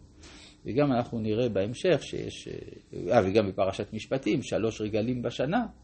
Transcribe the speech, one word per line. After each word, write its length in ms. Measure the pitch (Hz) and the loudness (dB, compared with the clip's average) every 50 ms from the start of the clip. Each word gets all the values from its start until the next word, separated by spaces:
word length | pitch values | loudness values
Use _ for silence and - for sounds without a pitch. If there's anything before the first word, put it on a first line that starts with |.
| - - - - - - - - - - - _ - | -12 -20 -20 -20 -20 -20 -20 -20 -20 -20 -20 _ -8
וגם 260 | - 104 139 147 139 | -2 2 2 4 4
אנחנו 280 | 123 117 123 - 127 113 | 4 2 2 0 -2 -2
נראה 300 | 107 110 107 113 127 120 | 0 0 2 2 2 2
בהמשך 540 | 101 95 98 110 123 - - 185 156 - - | 2 0 0 0 -2 0 2 2 2 2 0
שיש, 440 | - - - - - - - - | -4 -6 -6 -6 -8 -8 -10 -12
אה, 680 | - 50 - - - - - - - - - 101 87 120 | -12 -12 -12 -12 -14 -16 -18 -18 -14 -10 -6 0 4 4
אה, 120 | 117 92 95 | 6 6 6
וגם 180 | 95 113 104 | 4 4 4
בפרשת 460 | 95 92 - 98 95 - - 104 - - | 2 2 0 0 0 0 -2 -4 -6 -8
משפטים, 480 | 104 - - 131 135 - 320 - 135 | -10 -6 -4 -4 -2 0 2 0 0
שלוש 400 | - - 101 95 104 113 107 - | 0 -2 -2 0 0 0 -2 -2
רגלים 400 | 107 107 104 107 110 123 127 123 | -4 -2 0 0 0 0 -2 -2
בשנה, 440 | 120 117 - - 131 151 196 247 240 - - - | -4 -4 -2 -2 -2 0 0 0 0 -2 -6 -14